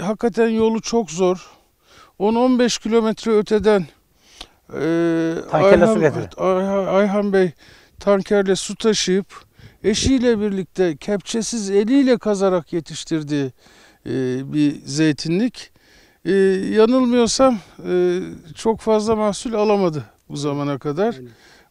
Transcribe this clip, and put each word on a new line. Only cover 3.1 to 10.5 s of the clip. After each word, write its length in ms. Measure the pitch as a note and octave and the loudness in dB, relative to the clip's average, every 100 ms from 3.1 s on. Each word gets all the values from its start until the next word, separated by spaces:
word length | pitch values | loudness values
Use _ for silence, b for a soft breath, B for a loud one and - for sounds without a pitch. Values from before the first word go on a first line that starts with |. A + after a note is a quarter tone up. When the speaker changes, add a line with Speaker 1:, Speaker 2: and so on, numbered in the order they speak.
| G#3+ A3 | -2 0
Speaker 1:
öteden, 480 | G#3+ G#3 A3 G3 G#3 | 0 2 0 4 2
e, 1500 | D#3+ _ _ _ _ _ - _ _ C#3 D#3+ E3 E3+ E3 E3 E3 - | 0 _ _ _ _ _ -20 _ _ -6 -2 0 0 0 -2 -4 -4
Speaker 2:
Tankerle 340 | D#3+ F#3+ F#3 A3 | 2 6 6 6
su 40 | |
Speaker 1:
Ayhan, 80 | A3 | 4
Speaker 2:
getiriyor. 280 | D#3 A#2+ G#2 - F3+ F#3 | 2 0 -6 -4 -2 0
Speaker 1:
Ayhan, 280 | G3 G3 F3+ | -2 -2 0
Ayhan 380 | F#3 G3+ G#3 G#3 | 0 2 0 0
Bey 180 | F#3+ F#3 - b b b - | 2 0 -2 b b b -6
tankerle 560 | - G3+ F#3+ G#3 F#3+ F#3 | 0 0 2 0 2 -2
su 200 | - G3+ | -4 -4
taşıyıp 500 | A3+ G#3 - F#3 F#3+ - - b b b | 0 0 0 0 -2 -12 -20 b b b
eşiyle 560 | - G#3+ - C4+ B3 A3 | -2 0 2 2 2 0
birlikte 560 | G#3 | 0